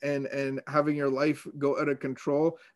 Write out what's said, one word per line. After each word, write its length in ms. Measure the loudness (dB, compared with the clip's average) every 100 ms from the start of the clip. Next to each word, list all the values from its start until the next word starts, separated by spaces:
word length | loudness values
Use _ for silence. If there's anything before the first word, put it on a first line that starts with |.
and, 220 | -2 -2 -2
and 340 | -2 -2 -4 0
having 280 | 2 2 2
your 140 | 0
life 360 | 2 2 0 -6 -2
go 200 | 0 2
out 120 | 0
of 100 | -2
control. 580 | -4 -4 0 2 2 0 -10